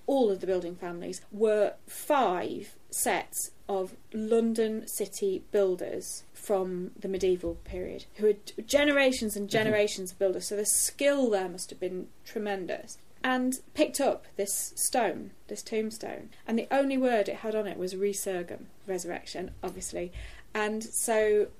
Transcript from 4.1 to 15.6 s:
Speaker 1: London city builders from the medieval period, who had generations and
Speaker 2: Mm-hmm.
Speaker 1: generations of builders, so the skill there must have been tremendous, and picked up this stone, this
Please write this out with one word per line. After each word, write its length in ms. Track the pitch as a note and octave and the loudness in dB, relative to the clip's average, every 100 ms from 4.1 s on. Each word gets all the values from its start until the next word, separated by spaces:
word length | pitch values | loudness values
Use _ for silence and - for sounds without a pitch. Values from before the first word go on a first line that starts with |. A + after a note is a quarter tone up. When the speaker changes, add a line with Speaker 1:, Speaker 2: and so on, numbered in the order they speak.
Speaker 1:
London 760 | A3 G#3+ A#3 A3+ A3+ A3 A3 A3 | -6 2 4 4 2 0 -2 -6
city 560 | - G3+ - G3 F#3+ - | -4 -4 -2 -2 -2 0
builders 720 | G#3 F#3+ F3+ - - - - - | 2 4 2 -4 -6 -8 -12 -14
from 580 | - - G3 F#3 F3+ F3+ - | -10 0 0 0 -4 -6 -6
the 80 | F#3+ | -4
medieval 480 | F#3 F#3+ F3+ F3 E3+ | 0 2 2 -2 -6
period, 420 | - F#3 - G3 - - | -8 -8 -8 -10 -12 2
who 100 | G#3+ | 2
had 420 | G3+ - - A3 | 2 -2 -10 2
generations 680 | C#4+ D4 C#4 C4+ C4 G#3+ G3+ | 4 4 4 4 2 -2 -4
and 100 | G3+ | 0
Speaker 2:
Mm-hmm. 40 | A3+ | 2
Speaker 1:
generations 540 | A3 G#3+ G#3 - F3+ | 4 4 2 0 -8
of 80 | - | 0
builders, 280 | G3 F3+ F3+ | 0 0 -2
so 60 | G#3 | -2
the 80 | G#3 | 0
skill 640 | - - - C#4+ C#4+ B3 | 2 0 2 2 4 4
there 180 | G3 F#3 | 2 0
must 220 | F3+ - | -6 -10
have 100 | - | -6
been 280 | F3+ F#3 - - - | -6 -4 -8 -14 -10
tremendous, 720 | A3+ G#3 F#3+ F3+ - - - - - | -4 -2 -4 -4 -6 -8 -18 -20 -2
and 360 | B3+ B3+ B3+ B3+ - - | 2 2 2 -2 -4 2
picked 260 | D4+ - | 2 4
up 240 | B3+ - - - | 2 2 -4 -4
this 380 | G3+ - - - | -2 -2 -4 -4
stone, 540 | - B3+ G#3 - G3 - - | 0 2 2 0 -8 -14 -12
this 140 | G#3 | -12